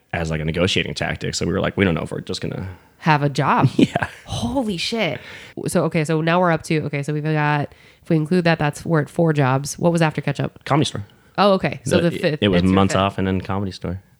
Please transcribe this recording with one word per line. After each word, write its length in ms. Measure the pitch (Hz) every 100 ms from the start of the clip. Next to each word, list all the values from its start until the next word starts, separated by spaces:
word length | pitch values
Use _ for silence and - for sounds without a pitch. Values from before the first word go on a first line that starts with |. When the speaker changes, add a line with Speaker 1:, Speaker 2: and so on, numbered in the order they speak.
| _
Speaker 1:
as, 160 | 87 80
like, 100 | 80
a 40 |
negotiating 500 | 78 80 95 92 78
tactic. 420 | 73 78 - - -
So 100 | 87
we 60 |
were 80 | 92
like, 160 | 80 -
"We 80 |
don't 100 | 98
know 80 | 78
if 80 | -
we're 100 | -
just 180 | - 92
gonna" 280 | - - 95 92 _ _
Speaker 2:
Have 240 | - 151
a 60 | 143
job. 400 | 139 143 226 131
Speaker 1:
<laughs> 40 | -
Yeah. 320 | - - - -
Speaker 2:
Holy 520 | - - 233 262 214 165
shit. 420 | - 226 175 - - - - - -
So, 160 | 180
okay, 200 | 160 170
so 160 | 151 156
now 180 | 165 175
we're 100 | 175
up 120 | 160
to, 160 | - 160 143
okay, 160 | 143
so 100 | 139
we've 100 | 151
got, 500 | 151 156 147 147 - - - _
if 60 | -
we 80 | 160
include 280 | 151 180
that, 140 | 170 160
that's, 260 | 147 -
we're 180 | - 165
at 80 | 139
four 220 | - 165
jobs. 440 | 151 131 135 143 -
What 140 | 170
was 80 | 170
after 180 | 160 151
Ketchup? 420 | 143 139 135 -
Speaker 1:
Comedy 220 | - 143 131
Store. 180 | - 101 _ _ -
Speaker 2:
Oh, 160 | 202
okay. 280 | 190 147 -
So 160 | - 180
Speaker 1:
The, 80 | 170
Speaker 2:
the 80 | -
fifth 200 | 175 151
Speaker 1:
it 60 | 104
was 140 | 87
Speaker 2:
and 80 | 92
so 40 |
Speaker 1:
months 200 | 95 98
Speaker 2:
fifth. 60 | 95
Speaker 1:
off 160 | 98 98
and 80 | 95
then 140 | 95
Comedy 300 | - 95 98
Store. 280 | - 87 92 - -